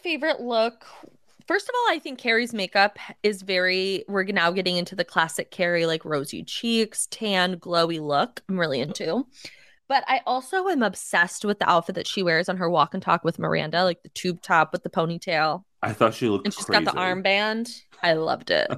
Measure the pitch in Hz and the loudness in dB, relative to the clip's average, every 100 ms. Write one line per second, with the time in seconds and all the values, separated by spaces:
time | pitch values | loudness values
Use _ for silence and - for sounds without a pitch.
0 | 359 302 311 - 240 233 226 240 - - | -6 -4 -2 -2 -2 0 0 -2 -20 -20
1 | - _ _ _ - 370 - 494 466 339 | -20 _ _ _ -2 -2 -2 -2 0 0
2 | 311 254 247 226 240 226 185 202 202 - | -4 -8 0 0 0 -4 -2 2 2 2
3 | - - 208 196 190 185 185 185 190 190 | -18 -2 -2 -2 -2 0 2 2 0 -2
4 | - 202 190 196 170 190 185 180 175 190 | -2 -2 0 2 2 2 0 -2 -4 -4
5 | 175 180 165 - - - 175 175 165 160 | -2 0 0 -2 -8 -2 0 2 0 0
6 | 160 151 143 - - - 233 226 214 - | -2 -4 -4 -8 -8 -6 0 0 0 -2
7 | - - 220 190 180 180 180 170 165 165 | -6 -4 -2 2 2 -2 -2 2 2 0
8 | 151 143 240 - - 190 165 135 143 - | 0 0 0 -4 -6 -2 0 0 -4 -4
9 | 160 208 285 - - - - _ - 262 | -4 -2 -4 -10 -20 -20 -20 _ -2 -2
10 | - 262 - 254 254 381 370 311 214 185 | 2 -2 0 -4 -2 -2 0 2 0 -2
11 | - 180 175 - 208 208 - 170 - 185 | -2 2 2 0 -4 -2 2 2 2 -6
12 | - - 180 160 180 185 170 170 147 190 | -6 -2 2 2 0 -2 0 2 2 0
13 | 185 170 165 - 160 160 156 165 185 170 | 0 0 0 -2 -2 0 0 2 0 0
14 | - - 180 170 - 170 156 180 175 190 | -8 -8 -6 -6 2 4 4 0 -4 -2
15 | 165 170 - 156 156 165 - - 110 110 | -2 -2 -2 0 0 -2 -8 -6 -4 2
16 | 113 113 120 101 214 - - 214 - - | 2 4 0 2 0 -6 0 0 2 0
17 | 185 185 190 196 214 220 233 - _ - | -2 0 2 2 0 -2 -6 -12 _ -4
18 | 175 160 160 - - 80 - | 0 2 2 -4 0 0 0